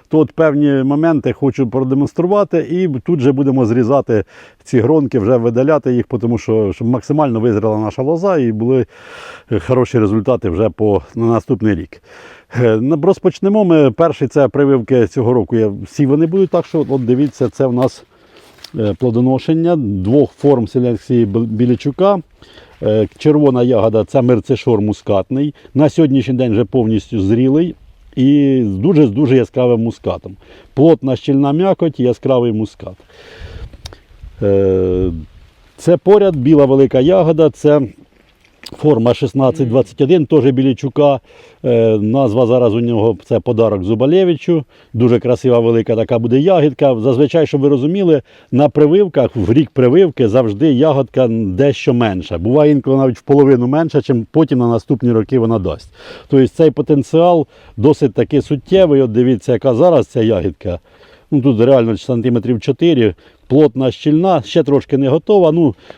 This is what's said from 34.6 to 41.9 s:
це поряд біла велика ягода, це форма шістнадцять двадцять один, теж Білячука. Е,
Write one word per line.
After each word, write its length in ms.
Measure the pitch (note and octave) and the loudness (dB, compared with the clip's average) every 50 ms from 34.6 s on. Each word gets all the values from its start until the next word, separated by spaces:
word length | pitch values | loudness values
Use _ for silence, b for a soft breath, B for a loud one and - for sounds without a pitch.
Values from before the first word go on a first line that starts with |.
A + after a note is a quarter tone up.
| G2 F#2+ F#2+ F#2 F#2 F#2 F#2 F#2 F#2 F#2 E2+ D#2+ D#2 - _ - - _ _ _ _ _ _ - | 2 0 0 0 0 -2 -2 -2 -2 -4 -6 -8 -14 -16 _ -20 -20 _ _ _ _ _ _ -8
це 200 | - E3 F3 - | 0 0 0 0
поряд 380 | - F#3 G3+ G#3 G3+ F#3+ E3 | 2 2 4 4 4 2 0
біла 300 | C#3 A#2+ C#3+ D#3+ C#3+ C#3 | 0 2 2 4 4 4
велика 340 | C3 C3+ C3+ C#3 A2 - C3 | 4 4 4 2 2 2 0
ягода, 500 | C3 D#3+ F#3 F#3+ E3 D#3+ E3 D3+ D#3+ D3 | 2 2 2 2 2 2 2 2 2 0
це 320 | - - - D3 D3 D3 C3+ G2+ - _ - _ _ _ _ _ _ _ _ _ _ _ - - - - | 0 0 0 2 2 2 0 -2 -8 _ -20 _ _ _ _ _ _ _ _ _ _ _ -20 -20 -16 -4
форма 360 | - D3+ C#3+ A2+ A#2 A#2+ A#2 | 0 0 2 2 2 0 0
шістнадцять 560 | - C#3+ A#2 - C3+ C3+ B2+ A#2+ - C3+ A#2 | 0 -2 -4 -2 0 0 0 0 0 -2 0
двадцять 320 | A2+ C3 A#2+ - - - | 0 0 0 -2 -2 -4
один, 240 | C#3+ C3 F3+ F3+ D3 | 0 0 2 0 0
теж 200 | - D#3+ D3+ A#2 | 2 0 2 2
Білячука. 720 | C3+ B2 B2+ C3 C3+ B2 - - C3 - D3 D3 C#3+ C3+ B2+ b b b b b b b b - | 2 0 0 0 -2 -2 -2 -6 -8 -2 0 0 0 0 -2 b b b b b b b b -4
Е, 320 | C3 A#2+ A#2 A2+ A2+ | -2 0 2 2 2